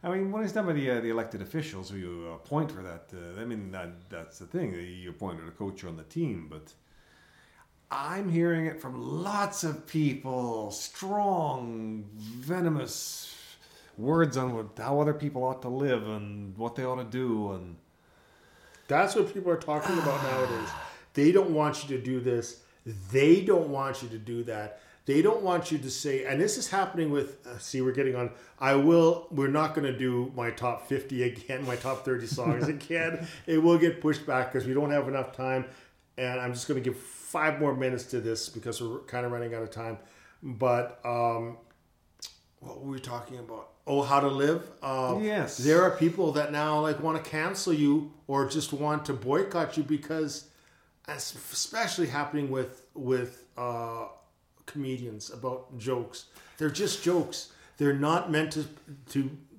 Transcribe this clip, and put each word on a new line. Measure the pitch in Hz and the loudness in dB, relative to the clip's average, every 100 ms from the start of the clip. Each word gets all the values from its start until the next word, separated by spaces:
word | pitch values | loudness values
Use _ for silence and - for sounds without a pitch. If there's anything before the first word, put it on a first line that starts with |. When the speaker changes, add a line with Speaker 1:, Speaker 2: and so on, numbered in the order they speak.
Speaker 1:
I | 175 | -2
mean, | 190 196 | -2 -2
when | 208 | -2
it's | 220 | -2
done | 214 190 | -2 0
by | |
the, | 151 135 | 0 2
uh, | 120 | 0
the | 113 | 0
elected | 113 110 104 | -2 -2 -8
officials | 95 160 151 95 92 | -6 -6 -6 -8 -10
who | 101 | -10
you | 90 87 85 | -8 -10 -10
appoint | 82 - 143 151 | -12 -4 -2 -2
for | - | -6
that, | 92 85 - | -12 -12 -14
uh, | 92 85 90 | -16 -12 -10
I | |
mean, | 117 110 98 | -8 -8 -8
that, | 92 87 87 90 | -10 -12 -14 -14
that's | 87 82 - | -14 -14 -18
the | 87 | -10
thing. | 175 147 | -6 -4
You | 87 87 90 90 | -6 -10 -12 -14
appointed | 80 98 85 80 | -10 -8 -8 -14
a | |
coach | 82 98 95 | -8 -8 -8
on | 90 82 | -12 -12
the | |
team, | 76 165 165 95 78 | -10 -6 -4 -4 -10
but | 78 76 - _ _ _ _ _ _ _ _ - _ _ | -16 -18 -20 _ _ _ _ _ _ _ _ -20 _ _
I'm | 135 147 185 202 | -6 -4 -4 0
hearing | 165 170 165 160 | 2 2 2 -2
it | - | -4
from | 131 127 123 151 | -10 -10 -6 -4
lots | 190 208 202 - | -2 0 -2 -2
of | 165 147 - | -4 -4 -4
people, | 160 147 135 131 127 123 113 104 | 2 2 0 -4 -4 -2 -4 -6
strong, | 101 - - 196 208 202 180 156 131 120 113 110 110 104 107 | -8 -10 -10 -4 0 2 2 0 -2 -6 -6 -6 -8 -10 -12
venomous | 107 120 135 180 175 151 127 - - - - - - - - - - - | -12 -10 -4 0 2 2 -2 -6 -8 -10 -12 -16 -20 -20 -20 -20 -20 -6
words | 117 165 160 131 | 0 4 4 2
on | 127 | 0
what, | 117 107 - | -2 -6 -6
how | 113 143 | 0 2
other | 147 | 4
people | 147 147 135 | 2 -2 -2
ought | 127 127 | -2 -2
to | 127 | -6
live | 127 139 123 107 | -2 0 0 0
and | 107 104 104 101 95 | -6 -6 -8 -10 -6
what | 117 | -6
they | 117 | -2
ought | 127 127 | -2 -2
to | |
do. | 120 123 127 110 101 | -4 -2 0 0 -2
And | 95 90 85 _ _ _ _ _ _ _ - - - _ | -4 -8 -16 _ _ _ _ _ _ _ -20 -20 -20 _
Speaker 2:
That's | 143 190 | 4 4
what | 226 196 | 4 2
people | 202 180 | 0 0
are | 160 | 0
talking | - 151 185 175 | 0 -2 0 0
about | 151 139 | 2 0
Speaker 1:
<sighs> | |
Speaker 2:
nowadays. | 135 131 127 117 107 - - - - | 0 0 0 -2 -6 -8 -12 -16 -8
They | - 147 | 4 6
don't | 190 185 | 6 4
want | 156 151 147 143 | 2 2 0 -4
you | 131 | -4
to | |
do | 117 131 | -2 -2
this. | 123 120 117 - _ _ - 104 92 | 0 0 -2 -12 _ _ -12 -12 0
They | 127 143 185 | 4 8 8
don't | 190 180 160 | 8 4 4
want | 139 135 131 | -2 -2 -4
you | 120 | -8
to | 113 | -10
do | 110 117 | -6 -6
that. | 120 107 107 - - - | -4 -6 -8 -12 -20 -12
They | - 143 | 2 6
don't | 190 226 | 6 4
want | 190 175 170 | 2 0 0
you | 156 | -4
to | 131 | -4
say, | - 147 135 | -6 -2 -2
and | 131 135 | 0 2
this | 208 233 | 2 0
is | - | -2
happening | 196 190 175 160 | 0 0 0 0
with, | 143 - - - | 0 -2 -8 -14
uh, | 120 | -12
see, | - 131 | -6 0
we're | 127 | 0
getting | 127 135 | 2 0
on, | 123 120 - - - | 0 -4 -6 -20 -2
I | 135 139 | 4 6
will, | 143 170 165 170 - | 8 8 8 6 -2
we're | 147 139 | 0 2
not | 147 156 | 4 2
gonna | 151 139 123 | 2 0 0
do | 127 123 123 127 | 0 0 -2 -2
my | 117 | -4
top | 113 123 117 - | -2 -2 -2 -2
fifty | 135 135 131 | -2 -2 0
again, | 123 107 - 131 135 | 0 0 -6 -4 -2
my | |
top | 120 131 131 | -2 -2 -4
thirty | - 123 113 | 0 -2 -2
songs | - 123 127 143 | -2 2 2 0
Speaker 1:
<laughs> | 147 | -2
Speaker 2:
again. | - 165 165 165 165 - - | -2 -2 0 -2 -8 -10 2
It | 160 | 6
will | 165 170 | 8 8
get | 170 170 | 8 4
pushed | 151 151 | 2 2
back | - 127 127 | 2 0 2
'cause | 131 | -2
we | 127 | 0
don't | 131 147 | 0 4
have | 143 135 | 2 2
enough | 135 131 - | -2 -4 -4
time. | 131 131 131 - - _ _ - | 0 0 -2 -12 -20 _ _ -6
And | 127 127 | -4 -2
I'm | 123 | -4
just | 120 - | -4 -2
gonna | 131 | -2
give | 123 123 | 0 -4
five | - - - 156 156 147 | -10 -16 -6 0 2 2
more | 151 | 2
minutes | 127 127 123 - | 2 0 0 -2
to | 123 | -4
this | 110 113 - | -2 -2 -4
because | 113 117 113 | -8 -6 -6
we're | 120 120 | -6 -8
kinda | - 123 123 | -6 -4 -4
running | 120 120 | -4 -4
out | 113 | -6
of | 110 | -8
time. | 113 113 110 - - - _ | -8 -8 -8 -12 -20 -20 _
But, | 139 113 131 120 123 - | -12 0 4 4 2 -4
um, | 120 120 117 117 117 117 - _ _ _ _ _ - - _ _ | -4 0 2 0 -4 -10 -18 _ _ _ _ _ -18 -18 _ _
what | 131 127 | -16 -12
were | 139 | -10
we | 135 | -8
talking | 123 120 - 127 | -8 -10 -10 -14
about? | 113 113 - _ - | -12 -14 -16 _ 0
Oh, | 139 | 2
how | 127 139 | 6 6
to | 139 | 6
live? | 135 143 170 - - | 4 4 2 -2 -10
Uh, | 139 131 127 123 | -4 0 2 2
Speaker 1:
Yes. | 214 208 135 - | 2 0 -2 0
Speaker 2:
there | 131 165 | 6 8
are | 180 | 8
people | 170 165 170 170 | 6 2 4 2
that | 143 147 | 2 0
now, | 147 151 151 | 0 2 2
like, | 156 147 | 2 0
wanna | 156 160 | 0 -2
cancel | 156 156 165 196 - | -2 -2 -2 -2 0
you | 156 147 147 147 - - | 4 6 4 2 -12 -2
or | 139 135 | 0 2
just | 151 151 | 0 -2
want | 139 151 151 147 | -2 0 0 -2
to | |
boycott | 131 113 147 196 175 151 - | -4 0 2 2 0 0 0
you | |
because, | 143 151 - 160 151 - - _ _ _ _ _ - | 0 0 0 -2 -2 -4 -14 _ _ _ _ _ -12
as-, | 147 - - - | -10 -8 -10 -10
especially | - - 220 226 - 160 | -6 -4 -2 -2 0 0
happening | 139 143 147 139 | 0 -2 -2 0
with, | 131 127 - - | -2 -2 -8 -18
with, | - 127 127 120 - - - | -8 0 0 0 -10 -18 -6
uh, | 120 117 117 113 104 - _ _ _ _ | -4 -4 -6 -8 -10 -14 _ _ _ _
comedians | - 147 135 127 123 107 - | -12 -8 -6 -4 -6 -10 -12
about | 117 127 127 - 127 | -6 -6 -6 -10 -8
jokes. | 110 127 113 - - - - - | -2 -2 -2 -10 -18 -20 -20 -4
They're | 156 | -2
just | 151 196 - | 0 -2 0
jokes. | 170 175 175 - - - - - | 2 2 2 -4 -12 -18 -20 0
They're | 143 | 2
not | 139 147 170 170 | 4 4 2 2
meant | 151 156 | 0 0
to, | 156 147 - - 139 - | -2 -6 -10 -20 -20 -4
to, | 139 135 147 - | -2 -2 -6 -18